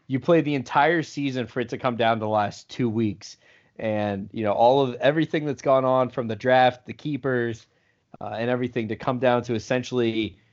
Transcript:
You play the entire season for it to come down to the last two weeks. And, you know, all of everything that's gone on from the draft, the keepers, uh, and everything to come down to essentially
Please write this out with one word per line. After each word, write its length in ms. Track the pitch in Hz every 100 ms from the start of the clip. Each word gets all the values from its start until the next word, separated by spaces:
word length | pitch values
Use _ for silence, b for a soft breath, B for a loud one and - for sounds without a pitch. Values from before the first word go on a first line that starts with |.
| -
You 140 | 131
play 180 | 131 170
the 160 | 147 147
entire 480 | 117 151 147 170
season 440 | 147 - 143 127 113
for 120 | -
it 100 | 120
to 80 | 123
come 200 | 131 113
down 200 | 113 113
to 40 |
the 80 | 107
last 400 | 107 101 - -
two 200 | - 123
weeks. 460 | 107 110 98 - - b b b -
And, 520 | 113 107 104 98 104
you 120 | -
know, 100 | 107
all 280 | 98 117 139
of 140 | 135 120
everything 500 | 131 151 151 165 151
that's 160 | 131
gone 220 | 143 131
on 260 | 131 131 127
from 180 | 135 117
the 80 | 110
draft, 500 | 127 127 127 123 -
the 80 |
keepers, 720 | 113 151 139 135 127 117 113 _ _ _ _ _ -
uh, 140 | 101 107
and 120 | 117
everything 400 | 123 123 123 110
to 60 | 110
come 240 | - 127
down 240 | 127 123
to 100 | 120
essentially 840 | 113 - 127 123 127 117 110 104 90 _